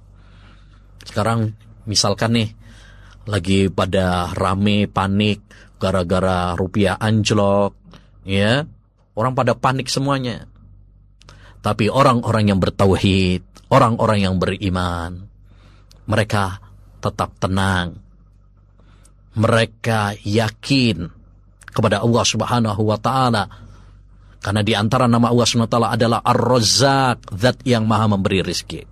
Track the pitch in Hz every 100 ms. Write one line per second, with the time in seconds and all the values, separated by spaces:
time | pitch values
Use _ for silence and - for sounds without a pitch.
0 | - - - - - - - - - -
1 | - - 104 117 107 - - - 110 98
2 | 104 98 113 117 110 - - - - -
3 | - - - 101 87 98 95 95 92 95
4 | 92 90 87 90 92 98 104 104 101 -
5 | 98 101 107 101 - - - - 95 95
6 | 87 92 92 90 90 87 92 107 95 92
7 | 107 110 101 107 101 101 98 - - -
8 | - - 92 98 104 135 156 - _ _
9 | _ - 127 131 120 117 131 131 127 135
10 | 139 135 127 104 - - - - - _
11 | _ _ - - - - 104 107 101 131
12 | 139 120 117 110 107 95 85 - 101 87
13 | 101 95 92 90 - - - 131 120 117
14 | 110 104 95 92 90 98 98 90 87 87
15 | 85 90 98 - - - - - - -
16 | - 107 107 104 95 95 - - - -
17 | 104 - 90 - 95 95 95 92 87 85
18 | - - - _ _ _ _ _ - -
19 | - _ _ 107 113 113 113 - 117 110
20 | 101 104 104 107 107 - - 139 120 85
21 | 80 - - - - _ - - 110 101
22 | 117 113 95 113 - 120 107 101 107 104
23 | 120 135 127 110 90 - - - - -
24 | - - - - 98 104 104 101 107 127
25 | 127 120 117 120 113 120 110 120 113 113
26 | 117 110 120 120 117 127 104 - 135 139
27 | 131 113 - 92 123 - 131 117 110 107
28 | 110 101 95 95 87 82 - 80 -